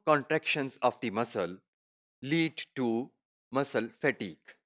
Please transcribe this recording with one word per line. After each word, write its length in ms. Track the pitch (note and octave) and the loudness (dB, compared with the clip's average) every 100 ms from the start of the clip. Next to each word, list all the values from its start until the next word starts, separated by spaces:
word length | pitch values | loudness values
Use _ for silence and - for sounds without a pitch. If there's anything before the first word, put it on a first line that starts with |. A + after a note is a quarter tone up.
| - | 2
contractions 720 | D3 C3 D#3 - D#3 C3+ - | 2 4 -2 0 -2 -2 0
of 180 | B2+ - | 0 0
the 80 | A#2 | -2
muscle 480 | G2+ A#2 A2 F2 - _ _ _ _ _ _ | -2 0 0 -2 -6 _ _ _ _ _ _
lead 420 | C3 E3 D#3+ - - - | -2 0 0 -4 -10 -4
to 340 | A#2+ A2+ C3 _ _ _ _ | 0 0 -4 _ _ _ _
muscle 380 | C3 C#3+ A#2 A2+ - | -2 0 0 -2 -2
fatigue. 560 | C#3+ A2+ G2+ D#2 - - | -2 -2 -6 -10 -20 -20